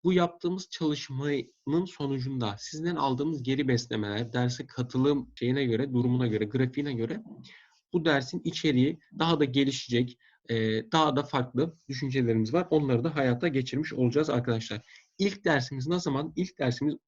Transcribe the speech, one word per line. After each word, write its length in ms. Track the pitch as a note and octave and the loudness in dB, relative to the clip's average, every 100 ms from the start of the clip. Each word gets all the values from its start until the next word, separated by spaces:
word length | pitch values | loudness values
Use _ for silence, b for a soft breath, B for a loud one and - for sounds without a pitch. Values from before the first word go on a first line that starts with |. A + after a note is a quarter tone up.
Bu 100 | E3+ | 4
yaptığımız 560 | F3+ E3+ - F3 F#3 - | 2 2 -2 -6 -4 -8
çalışmanın 1160 | - D#3 D3 - C3 C#3+ C#3+ - _ - D#3 F3+ | -4 -2 -2 -6 -6 -2 -2 -6 _ -2 -2 -2
sonucunda 720 | - C#3+ C3+ B2+ C3+ A2 G2+ | -6 -4 -2 -2 -2 -4 -4
sizden 360 | - D3+ E3+ E3 | -10 -6 -4 0
aldığımız 480 | C#3 B2+ D3 D#3 | 0 0 -2 -2
geri 240 | B2 C3+ C3 | -2 0 2
beslemeler, 680 | A#2+ - A#2 G#2 G#2 A#2 | 0 0 -4 -2 -4 -2
derse 340 | B2 B2 B2 C3+ | 0 0 -2 -10
katılım 640 | - B2 C3 C#3 C#3+ B2 - | -6 -4 2 2 2 -2 -4
şeyine 300 | A#2+ C3+ C3 | -2 0 0
göre, 280 | A2+ C#3 | 0 0
durumuna 340 | B2 B2 B2 B2 | 0 2 2 2
göre, 180 | G#2+ G#2+ | 0 -2
grafiğine 480 | C3 B2+ C3 D3 | 0 0 0 -4
göre 300 | A#2+ A2+ G#3+ - - B B B B _ | -2 -4 -4 -10 -20 B B B B _
bu 120 | F3+ D#3+ | 0 2
dersin 360 | C#3+ B2+ F3+ | 2 0 -6
içeriği 560 | E3+ - D#3+ B2+ C3+ E3+ b - | -6 0 2 4 4 0 b -2
daha 200 | E3 D#3+ | 2 4
da 60 | C#3+ | 4
gelişecek, 720 | C3 C#3 C3 - A#2+ B2 - b b - | 4 2 0 -2 0 0 -4 b b -4
e, 60 | A#2 A2 A2 - | 0 0 0 0
daha 240 | D#3+ D#3 C3+ | 2 4 2
da 80 | |
farklı 540 | C#3+ C3+ B2+ A#2+ E3 - - | 0 -2 -2 -2 -2 -4 -12
düşüncelerimiz 640 | C3 C#3 C3 A#2+ A2+ A2 | -6 -2 0 2 2 2
var. 140 | D#3+ F3+ | 0 2
Onları 340 | D#3 C#3+ A#2+ | 2 2 2
da 120 | D3 D3 | 0 2
hayata 320 | C3 A#2+ F3 | 2 2 0
geçirmiş 460 | C3+ B2+ C3+ D#3 | 0 -2 -4 -4
olacağız 360 | - B2 C3 D#3 | 0 2 2 2
arkadaşlar. 520 | C3 A#2+ A2+ A2+ G#2+ B B B _ | 0 0 -2 -2 -10 B B B _
İlk 280 | G3 F#3+ F3 | -2 0 2
dersimiz 420 | D3 B2+ C#3 C3+ | 2 2 -6 -2
ne 120 | F3+ | -2
zaman? 340 | F3 C3+ D#3+ - | 0 -2 -2 -4
İlk 240 | F#3 - | -4 -2
dersimiz 360 | C3+ B2 D3 C#3+ | -2 0 -2 -4